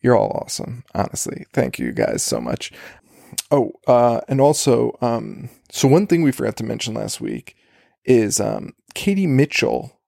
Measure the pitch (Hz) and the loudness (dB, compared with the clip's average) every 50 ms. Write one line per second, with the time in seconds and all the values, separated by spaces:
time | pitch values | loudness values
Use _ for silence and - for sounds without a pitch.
0 | - 123 123 110 104 101 - - - - - - - - 123 123 - _ _ - | 4 4 4 4 4 0 -2 -6 -8 -8 -10 -10 -10 -10 -12 -14 -16 _ _ -4
1 | - - - - - - - - - _ - - - 64 - - - - - - | -4 -4 -6 -10 -8 -8 -10 -12 -16 _ -2 -2 -2 -2 -2 -6 -8 -6 -2 -2
2 | - - - - - - - 57 58 60 - - - - - - - - - - | -2 -2 -2 -4 -4 -4 -4 -4 -4 -6 -6 -6 -8 -14 -14 -18 -20 -20 -20 -20
3 | _ _ _ _ _ - - - - _ 147 139 117 - - _ _ - 123 120 | _ _ _ _ _ -14 -14 -14 -2 _ 2 2 2 0 -4 _ _ 4 6 6
4 | 120 120 117 117 - - 135 131 135 143 143 - - 143 120 117 120 120 - - | 6 4 2 0 -2 -2 2 4 4 4 4 2 2 2 4 4 2 0 -2 -4
5 | - 120 117 113 110 107 101 110 - 120 - _ _ _ - - - 135 135 175 | -4 -2 -2 -4 -6 -10 -14 -14 -16 -18 -20 _ _ _ -4 0 4 4 4 4
6 | 208 - 175 170 160 139 127 - 123 110 107 - 113 107 113 - - 113 107 113 | 4 4 2 2 4 2 0 0 -4 -4 -4 -6 -8 -8 -6 -6 -6 -8 -6 -6
7 | 104 104 - - 117 107 110 120 _ - _ _ _ _ _ _ _ _ _ _ | -6 -8 -8 -8 -8 -8 -8 -10 _ -16 _ _ _ _ _ _ _ _ _ _
8 | _ - 127 117 107 104 - - 104 107 107 - - - - _ _ _ - - | _ 4 4 4 4 2 0 -2 -2 -2 -4 -6 -8 -12 -16 _ _ _ -14 -4
9 | - 202 202 196 190 165 131 131 143 143 - - - - - 127 - 139 _ _ | -2 -2 0 2 2 2 4 4 2 2 0 -2 0 0 -2 -4 -6 -10 _ _
10 | _ | _